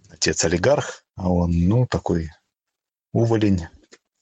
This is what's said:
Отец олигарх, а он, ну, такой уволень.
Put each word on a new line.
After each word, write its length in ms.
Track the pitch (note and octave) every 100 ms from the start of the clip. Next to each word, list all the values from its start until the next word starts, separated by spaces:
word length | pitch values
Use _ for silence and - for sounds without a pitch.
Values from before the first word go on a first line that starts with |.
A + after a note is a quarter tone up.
| _
Отец 340 | - - -
олигарх, 600 | E2 E2+ F#2 G2 - - _ -
а 140 | F#2
он, 200 | F2+ F2 E2+ F2
ну, 180 | A#2 B2
такой 440 | G2 - F2 D#2 - _ _ _ _ _ _ _
уволень. 540 | A#2+ A2+ A2+ G#2 F#2+ D#2+ - _ - _ _